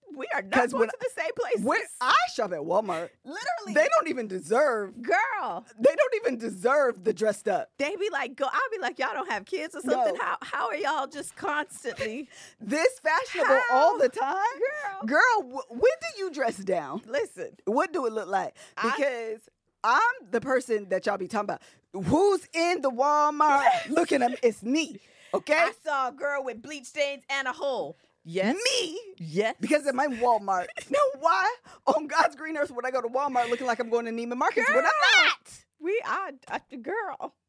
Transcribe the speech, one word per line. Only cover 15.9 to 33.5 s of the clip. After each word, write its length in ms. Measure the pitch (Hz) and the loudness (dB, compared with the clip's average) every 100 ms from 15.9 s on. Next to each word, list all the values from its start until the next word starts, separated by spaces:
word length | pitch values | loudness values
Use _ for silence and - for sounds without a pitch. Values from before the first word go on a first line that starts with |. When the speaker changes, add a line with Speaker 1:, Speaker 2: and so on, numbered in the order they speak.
| 640 | 4
Speaker 2:
do 180 | 679 494 | -6 -8
you 120 | 381 | -8
dress 240 | 294 247 190 | -4 -4 -4
down? 460 | 190 180 143 160 214 | -4 -4 -4 -10 -6
Speaker 1:
Listen. 440 | 262 - - 160 - - | -4 -4 -8 -14 -10 -2
Speaker 2:
What 260 | 233 359 | 0 0
do 140 | 330 247 | -2 -4
it 60 | |
look 160 | 220 180 | -4 -4
like? 280 | 196 170 - - - | -2 -4 -10 -18 -4
Speaker 1:
I 180 | 226 269 | -2 0
Speaker 2:
Because 440 | 285 247 226 220 _ _ _ _ | -2 -2 -8 -10 _ _ _ _
I'm 460 | 214 254 453 508 226 | 2 4 4 0 -4
the 80 | 226 | -4
person 480 | 262 262 247 220 196 | 0 0 0 -4 0
that 180 | 185 208 | -2 0
y'all 120 | 196 | -4
be 100 | 180 | -2
talking 160 | 220 | -4
about. 180 | 208 156 - _ _ | -2 -6 -8 _ _
Who's 480 | 190 175 277 403 381 - | -8 2 4 6 4 -2
in 260 | 330 339 349 | 0 0 2
the 100 | 269 | -2
Walmart 760 | 240 277 294 294 294 302 285 277 - | 2 4 4 4 4 4 6 4 2
Speaker 1:
<laughs> 100 | 659 | 0
Speaker 2:
looking 320 | 311 339 285 | 0 2 2
at 80 | 247 | 2
me? 40 | 247 | 2
It's 200 | 240 214 | 0 0
me. 340 | 214 285 294 196 _ _ - | -2 -2 -2 -8 _ _ -4
Okay? 220 | - - | -4 2
Speaker 1:
I 180 | 311 339 453 | 2 2 0
saw 240 | 311 285 254 | -4 -2 -2
a 40 | |
girl 300 | 262 285 285 | -4 -4 -4
with 160 | 262 226 | -6 -10
bleach 240 | 240 302 247 | -10 -12 -10
stains 360 | 302 285 277 _ | -2 -2 -2 _
and 160 | 277 262 | -4 -2
a 60 | |
hole. 460 | 247 277 247 147 - _ _ | -2 -2 -2 -4 -8 _ _
Yes. 320 | - 170 196 339 | -8 0 0 2
Speaker 2:
Me? 440 | 480 494 359 339 440 381 | 0 -2 -4 -6 -14 -14
Speaker 1:
Yes. 380 | 165 160 220 - | -6 -2 -2 -2
Speaker 2:
Because 280 | 233 302 285 | 0 2 2
I'm 120 | 254 | 0
in 180 | 294 233 | 0 0
Walmart. 480 | 240 226 202 190 180 - | 2 2 2 -2 -2 -10
Speaker 1:
<laughs> 120 | - | -2
Speaker 2:
Now, 80 | 571 571 539 | 2 2 0
why 340 | 311 381 381 294 - - - | -2 0 0 -2 -12 -6 0
on 220 | 302 302 | 0 0
God's 280 | 302 320 302 | 2 2 0
green 220 | 311 311 | -8 -4
earth 120 | 285 | -4
would 140 | 247 | -4
I 60 | 247 | -4
go 100 | 254 | -2
to 80 | 233 | -2
Walmart 400 | 254 285 254 | -2 0 0
looking 180 | 240 | 0